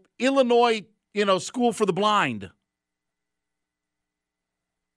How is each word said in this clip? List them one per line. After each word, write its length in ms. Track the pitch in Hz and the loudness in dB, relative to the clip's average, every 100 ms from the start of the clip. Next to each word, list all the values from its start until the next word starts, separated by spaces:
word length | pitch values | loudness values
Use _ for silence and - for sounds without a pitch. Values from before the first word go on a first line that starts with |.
| _ - | _ -4
Illinois, 640 | 247 269 247 240 240 226 185 _ _ | 0 2 2 2 2 0 -6 _ _
you 140 | 202 202 | -4 0
know, 120 | 185 | 0
School 320 | - - 240 | -2 -2 -2
for 140 | - | 0
the 80 | 208 | -2
Blind. 580 | 180 208 208 160 110 95 - _ _ _ _ _ _ _ _ _ _ _ _ _ _ _ _ _ _ _ _ _ _ _ | 0 0 0 0 -4 -12 -20 _ _ _ _ _ _ _ _ _ _ _ _ _ _ _ _ _ _ _ _ _ _ _